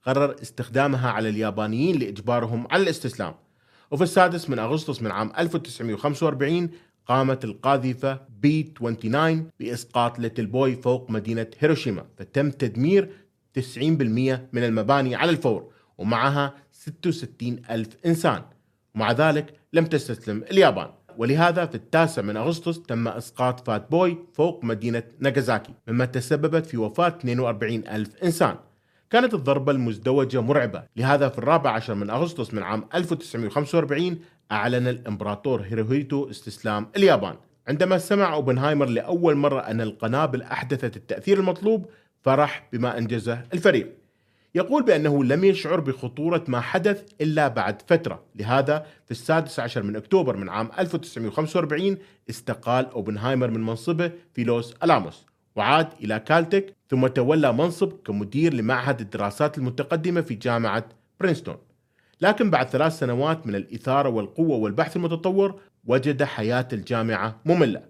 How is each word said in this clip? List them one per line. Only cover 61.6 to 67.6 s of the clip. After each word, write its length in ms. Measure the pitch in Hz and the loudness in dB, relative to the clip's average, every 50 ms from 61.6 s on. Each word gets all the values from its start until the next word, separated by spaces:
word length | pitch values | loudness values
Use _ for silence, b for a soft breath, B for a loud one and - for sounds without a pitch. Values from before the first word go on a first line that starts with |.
| _ _ _ _ _ _ _ _ _ _ _ _ | _ _ _ _ _ _ _ _ _ _ _ _
لكن 280 | 170 196 214 - 240 202 | 0 0 2 2 2 2
بعد 180 | 160 131 131 | 2 2 0
ثلاث 320 | - - 131 151 160 160 - | 0 0 0 2 0 0 -2
سنوات 480 | 143 120 120 123 139 156 160 160 160 | -2 -2 0 0 0 0 -2 -2 -4
من 80 | 120 104 | -6 -6
الإثارة 540 | 98 92 - 113 113 - 135 131 139 139 135 | -6 -6 -8 -14 -8 -4 0 0 2 2 2
والقوة 480 | 117 110 101 98 - - 165 165 139 | 0 -2 -4 -4 -2 0 0 2 2
والبحث 380 | 113 107 104 98 123 156 156 - | 0 0 0 0 -2 -2 -2 -2
المتطور، 640 | 180 175 165 165 165 165 185 190 196 196 196 196 B B B B _ _ | -4 -2 -2 -4 -2 -2 0 2 2 0 0 -2 B B B B _ _
وجد 380 | 113 123 135 123 147 143 127 147 | 2 2 2 2 0 0 0 -2
حياة 440 | 131 - - 107 110 120 127 127 123 127 | -2 -2 -4 -2 0 0 -2 -2 -2 -6
الجامعة 680 | 107 - - 123 113 113 113 110 90 101 110 110 - _ | -8 -4 -2 -2 0 0 0 -2 -2 -2 -4 -6 -6 _
مملة. 360 | 160 175 175 | 2 4 4